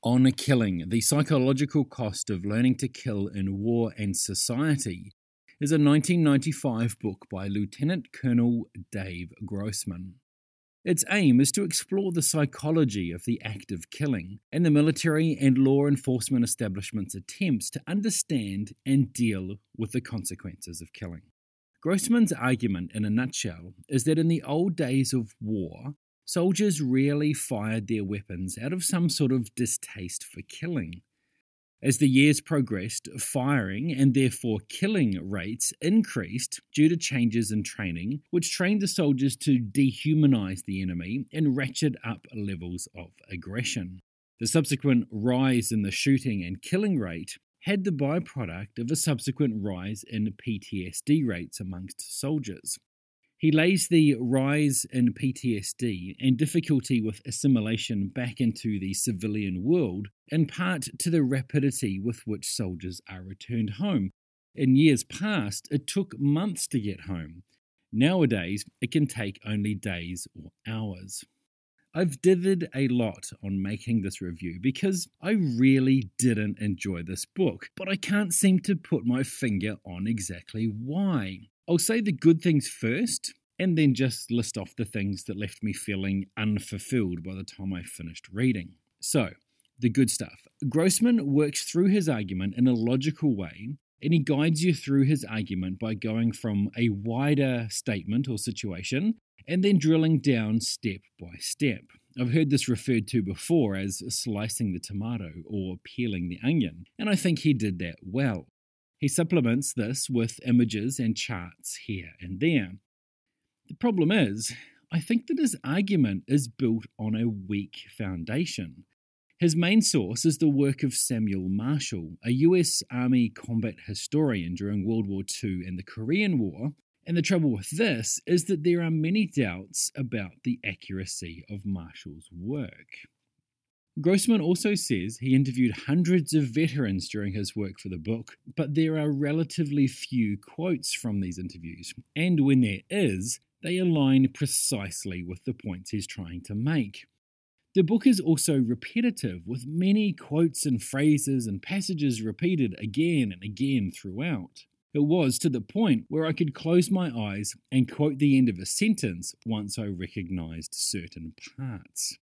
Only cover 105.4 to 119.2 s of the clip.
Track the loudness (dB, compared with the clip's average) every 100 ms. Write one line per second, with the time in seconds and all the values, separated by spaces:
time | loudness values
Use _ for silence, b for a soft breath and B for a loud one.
105.4 | -8 -6 -6 -8 -14 -6 -4 -4 -6 -4
106.4 | 0 0 0 -6 -20 _ -2 0 2 2
107.4 | 2 2 0 -4 -8 -10 -8 -2 -2 -2
108.4 | -8 _ _ _ _ _ -2 0 2 2
109.4 | 4 2 0 -2 -4 -2 -2 0 0 -2
110.4 | 2 4 4 0 -4 -2 -2 -2 -4 -8
111.4 | -10 -12 -12 -12 -8 -10 -10 -16 -12 -2
112.4 | 0 0 -2 -12 _ _ _ _ _ _
113.4 | _ _ _ -4 -2 2 2 4 2 0
114.4 | -6 B B B B -4 0 -2 0 0
115.4 | 0 -2 -2 -2 2 4 4 2 0 0
116.4 | 0 -2 0 0 -4 _ -4 0 0 -2
117.4 | -4 -4 -4 -12 -16 -8 -6 -6 -4 -2
118.4 | -2 -4 -10 -12 -20 _ _ _